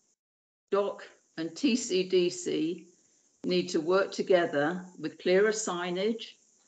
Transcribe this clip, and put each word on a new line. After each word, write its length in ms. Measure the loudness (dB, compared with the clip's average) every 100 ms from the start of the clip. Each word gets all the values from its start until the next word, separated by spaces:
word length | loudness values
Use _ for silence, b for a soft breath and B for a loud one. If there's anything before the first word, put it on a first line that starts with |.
| _ _ _ _ _ _ _
doc 320 | -2 0 -4 -14 -20 _ -10
and 180 | -8
T 220 | -2 0 0
C 320 | 0 -2 2
D 220 | 2 2
C 560 | 0 -4 -2 -2 -6 -12 _ _ _ _ _
need 240 | -2 -2 0
to 120 | -2
work 320 | 2 2 2
together 720 | -2 4 4 4 0 0 -2 -8 -10
with 200 | -10 -6
clearer 340 | 2 4 4
signage 840 | 2 -4 -4 -4 -2 -2 -2 -8 -18 _ _